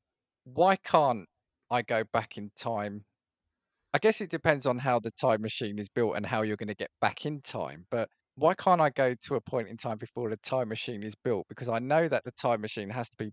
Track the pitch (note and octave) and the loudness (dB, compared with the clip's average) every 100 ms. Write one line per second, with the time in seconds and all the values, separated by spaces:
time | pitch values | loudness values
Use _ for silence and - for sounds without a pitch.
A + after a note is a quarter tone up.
0 | _ _ _ _ - B2+ F3+ F#3+ - E3 | _ _ _ _ -8 2 4 4 4 4
1 | C#3+ A2+ F2 _ _ _ - B2 A2 A2+ | 4 2 -6 _ _ _ -4 -2 0 -2
2 | A2 A#2 A2+ - G#2 - B2 A2 G#2 G#2 | 0 -2 -4 -8 -12 -8 -6 -4 -4 -8
3 | G2+ _ _ _ _ _ _ _ _ D3 | -14 _ _ _ _ _ _ _ _ 2
4 | A3 A3 F3 E3 E3 C#3+ C3 B2 C3+ A#2+ | 4 2 -2 -2 2 2 2 0 2 2
5 | A2 - C3 A2 G#2+ - A2 G#2 G2+ - | 0 0 2 2 0 -4 -6 -6 -4 0
6 | A2+ D#2+ G#2+ A#2 G#2+ G#2 G#2+ G2+ G#2+ - | 0 0 -2 -2 -2 -4 -6 -8 -8 -2
7 | G#2+ - D3+ D3+ - A2+ D2 D2 F#2 A#2+ | -2 0 -6 -6 -8 -6 -6 -10 -6 -4
8 | A2 _ _ - D#3 F#3+ - F3 D3+ C3+ | -4 _ _ 0 2 4 4 6 4 4
9 | C3 B2 - C3 - C3 G2 A2+ B2 G#2+ | 2 2 -2 -4 -2 -6 -6 -6 -6 -6
10 | A#2 - A#2 G#2+ - C3 A2+ A2 - G#2+ | -8 -6 -4 -4 -2 -2 -2 -4 -6 -6
11 | G#2+ G#2+ B2+ G#2 - - B2 A2+ B2+ D3+ | -8 -4 -2 -2 -2 -8 -2 -2 2 2
12 | E3 B2+ B2+ - B2+ A#2 G#2+ - G2+ A#2+ | 2 0 -4 -4 0 0 -2 -6 -6 -6
13 | A#2+ - G#2+ | -8 -8 -8